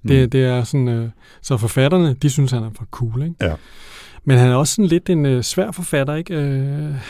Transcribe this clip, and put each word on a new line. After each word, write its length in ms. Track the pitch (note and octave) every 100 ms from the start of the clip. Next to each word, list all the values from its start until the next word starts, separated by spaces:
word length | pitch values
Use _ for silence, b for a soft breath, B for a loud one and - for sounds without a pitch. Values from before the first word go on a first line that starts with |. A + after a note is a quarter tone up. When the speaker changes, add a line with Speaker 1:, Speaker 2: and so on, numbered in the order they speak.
| A2+
Speaker 1:
det, 160 | C3+
Speaker 2:
Mm. 60 | B2
Speaker 1:
det 140 | C3+
er 200 | B2+ B2
sådan, 240 | A#2+ C#3+ B2
øh, 220 | A#2 A#2 - b b
så 160 | - B2+
forfatterne, 560 | A2+ - C#3 F3+ E3
de 160 | C3 D3
synes, 220 | C#3 C3+
han 120 | B2
er 60 | A2 G#2+
for 80 | G2+
cool, 320 | - A#2 A#2+
ikke? 120 | D#3 E3
Speaker 2:
Ja. 120 | F2+ D#2 B B B B B B
Speaker 1:
Men 140 | - B2+
han 120 | B2+
er 40 | B2+
også 180 | D#3 -
sådan 100 | F#3+
lidt 200 | E3+ F3+
en, 160 | E3+ C#3
øh, 180 | B2+
svær 280 | A2+ - G#3
forfatter, 440 | F#3 F3 D3 C#3 D#3
ikke? 180 | F3 E3
Øh, 580 | C#3+ C3+ C#3 C#3+ D3+ C3+ B